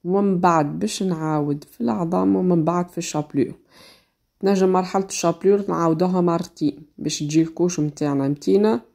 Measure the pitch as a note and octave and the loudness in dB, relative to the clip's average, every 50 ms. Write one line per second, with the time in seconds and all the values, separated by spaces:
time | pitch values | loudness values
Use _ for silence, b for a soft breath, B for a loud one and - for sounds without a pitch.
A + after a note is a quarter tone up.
0 | - F3 F#3 G3 G3+ G3 F#3+ F3 F3 F3 E3 D#3+ D3 D3 D3+ E3 G#3 G#3+ - - | -6 -2 0 2 2 2 2 4 4 4 6 4 2 0 -2 -4 -4 -6 -4 -4
1 | G3 F#3 E3+ D#3+ D#3+ D#3 D#3 D3+ D3 D3 C#3+ D3 - - - - A#3 A#3 A3 G#3 | -2 -2 -2 -2 -2 -2 -2 -2 -2 -2 -4 -6 -8 -14 -10 -6 -4 -2 -2 -2
2 | E3+ E3 F#3 F#3 F#3+ G3 G3 F#3+ F#3 F3+ F3+ E3+ D3+ E3+ F3 F3 F3 F3 - E3+ | -2 -2 -2 0 2 2 2 2 2 2 2 2 2 2 0 -2 -4 -4 -6 -8
3 | E3+ - - D3+ D3 D3 - C#3 - - - - b b b b b b b b | -8 -6 -6 -6 -6 -4 -2 -2 -2 -2 -4 -12 b b b b b b b b
4 | b b b b _ _ _ _ - F#3+ G3+ F#3+ F#3+ F#3 F#3 F#3 F#3 F3+ - G3 | b b b b _ _ _ _ -2 0 2 2 2 2 2 0 0 0 -2 -4
5 | F#3+ - - - - E3+ E3+ - - F#3+ G3+ G3+ G3 G3 F3 E3 E3+ E3 D#3+ D#3+ | -4 -4 -6 -2 -2 -2 -2 0 2 2 2 2 0 -4 -2 0 0 0 2 2
6 | F3+ F3+ F#3 F3+ F3 F3 E3+ E3+ F3 - - - D3+ C#3+ - D3+ D#3 - _ - | 0 0 2 2 2 2 0 -2 -4 -8 -8 -4 -4 -4 -4 -6 -14 -20 _ -10
7 | D3 D#3 - - D3+ D3 D3+ D#3+ D#3+ D#3+ - - E3+ F3+ F3 - D3+ D3 D3 - | -8 -8 -6 -6 -6 0 2 2 0 0 -2 -2 -2 -2 0 -2 -4 -4 -4 -4
8 | D3+ D3 C#3 C#3 C3+ C#3 D3 - - F#3 G3 G3 G#3+ G#3+ A#3 A#3+ - _ | -4 -2 -2 -2 -2 -2 -2 -2 0 2 2 4 4 2 0 -2 -4 _